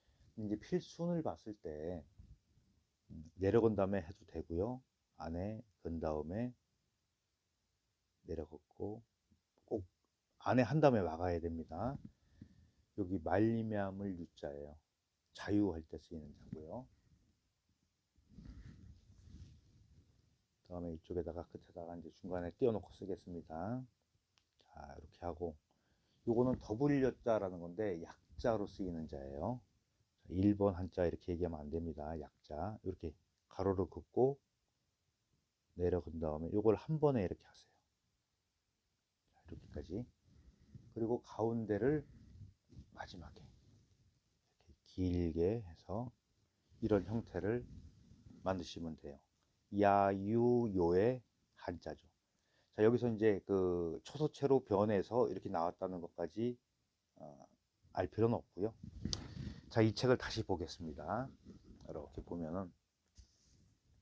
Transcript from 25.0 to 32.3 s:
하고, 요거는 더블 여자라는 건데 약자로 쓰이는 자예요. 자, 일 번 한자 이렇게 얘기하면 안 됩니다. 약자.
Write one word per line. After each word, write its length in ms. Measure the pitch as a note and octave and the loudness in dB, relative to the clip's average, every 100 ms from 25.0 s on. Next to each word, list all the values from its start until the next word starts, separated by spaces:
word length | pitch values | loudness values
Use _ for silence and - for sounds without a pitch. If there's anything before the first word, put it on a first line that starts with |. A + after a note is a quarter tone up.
| D#2 - | -20 -10
하고, 360 | F2 E2 E2+ D#2 _ _ _ _ _ _ A#2+ | -10 -6 -8 -10 _ _ _ _ _ _ 0
요거는 300 | A2+ B2+ A#2+ | 2 2 0
더블 420 | - G#2+ D3 C#3+ | -4 0 2 4
여자라는 580 | C3 B2 A#2+ G#2+ F#2+ F2+ | 2 0 0 2 0 -4
건데 420 | F2 F2 G#2+ E2+ | -8 -4 -2 -2
약자로 640 | E2+ - _ - B2+ A2 F#2+ | -8 -14 _ -4 0 0 0
쓰이는 420 | - F#2 E2 D#2 | -4 -4 -4 -6
자예요. 520 | C#2 C#2 C#2+ F#2+ B2 - _ _ _ _ _ | -8 -8 -4 -4 -4 -10 _ _ _ _ _
자, 60 | - | -4
일 260 | F2+ G2+ G#2 | 4 4 6
번 180 | G2+ | 4
한자 320 | F2 F#2 - F2 | 2 -2 2 2
이렇게 260 | D#2+ - | 0 -2
얘기하면 260 | E2+ F2 D#2 | -2 -2 -4
안 100 | D2 | -4
됩니다. 480 | E2 E2+ D2+ D2+ D#2+ | -4 -4 -6 -6 -6
약자. 580 | C#2+ | -10